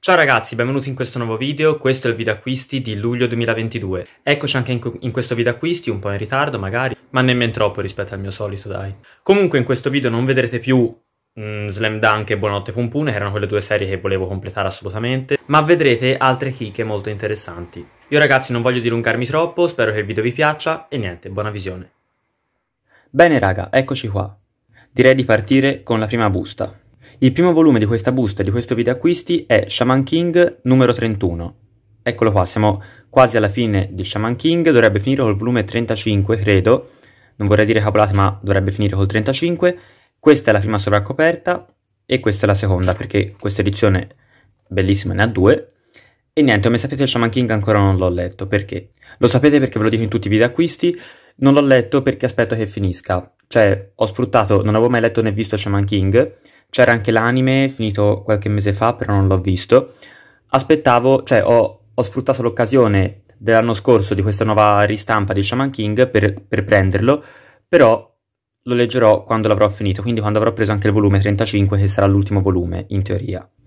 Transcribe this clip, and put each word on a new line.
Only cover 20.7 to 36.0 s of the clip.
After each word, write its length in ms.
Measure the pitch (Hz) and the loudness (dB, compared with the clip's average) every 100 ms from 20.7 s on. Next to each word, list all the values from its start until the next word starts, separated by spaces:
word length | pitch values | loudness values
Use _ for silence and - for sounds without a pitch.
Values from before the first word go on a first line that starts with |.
| 160 - | -6 -8
e 80 | 143 | -8
niente, 320 | 98 87 95 | -8 -10 -12
buona 200 | 98 107 | -8 -8
visione. 420 | 104 92 90 90 _ _ _ _ _ _ _ _ _ _ _ _ | -8 -10 -12 -18 _ _ _ _ _ _ _ _ _ _ _ _
Bene 300 | 131 170 139 | 2 4 4
raga, 300 | 101 92 92 | 0 -2 -2
eccoci 380 | 131 131 131 113 | -2 -2 -6 -6
qua. 280 | 98 95 - _ _ _ _ _ | -6 -8 -12 _ _ _ _ _
Direi 240 | - 127 131 | 2 4 4
di 80 | |
partire 580 | 117 107 101 135 135 - | 2 0 2 2 2 -2
con 160 | - 113 | -4 -4
la 100 | 107 | -2
prima 220 | 117 107 | 0 0
busta. 480 | 98 - - - - _ _ _ - | 0 -6 -8 -10 -10 _ _ _ 0
Il 120 | 131 | 0
primo 220 | 131 180 | 2 2
volume 260 | 165 160 120 | 4 4 4
di 60 | 107 | 2
questa 260 | 117 104 | 0 -2
busta, 320 | 127 113 98 | -2 -2 -2
di 80 | 98 | -2
questo 240 | 110 117 117 | -2 -4 -2
video 160 | 120 | -2
acquisti, 540 | 123 170 175 - 175 - | 0 -2 -2 -2 -6 2
è 200 | 110 - | 0 0
Shaman 360 | - 123 131 | -2 0 0
King 560 | 135 160 175 170 175 - | 0 -2 0 2 2 0
numero 280 | 127 131 123 | 0 4 4
trentuno. 640 | 120 117 104 101 85 85 - _ _ _ _ | 2 -2 -2 -4 -4 -10 -14 _ _ _ _
Eccolo 320 | - 120 113 | -8 0 2
qua, 100 | 101 | 2
siamo 380 | 90 - 107 101 - - _ | 0 0 0 0 -8 -20 _
quasi 280 | - 127 113 | 4 4 4
alla 100 | 104 | 0
fine 400 | 104 117 101 95 | 0 0 0 -2
di 120 | 92 | -6
Shaman 320 | 92 104 110 123 | -8 -4 -4 -2
King, 300 | 160 170 165 | -2 0 4
dovrebbe 340 | 131 113 101 | 6 4 2
finire 220 | 101 135 | -2 0
col 160 | 120 101 | 0 0
volume 260 | 113 123 | 0 -2
trentacinque, 760 | 104 117 117 110 | -2 -4 -4 -4